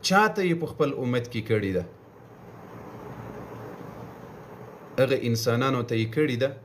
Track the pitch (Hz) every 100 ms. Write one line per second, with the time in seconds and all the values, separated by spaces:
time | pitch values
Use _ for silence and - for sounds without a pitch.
0 | - 190 214 208 185 170 160 - 147 -
1 | 127 123 117 120 110 110 101 90 87 -
2 | - - - - - - - - - -
3 | - - - - - - - - - -
4 | - - - - - - - - - -
5 | 127 131 120 113 123 117 131 131 117 113
6 | 110 151 151 127 135 -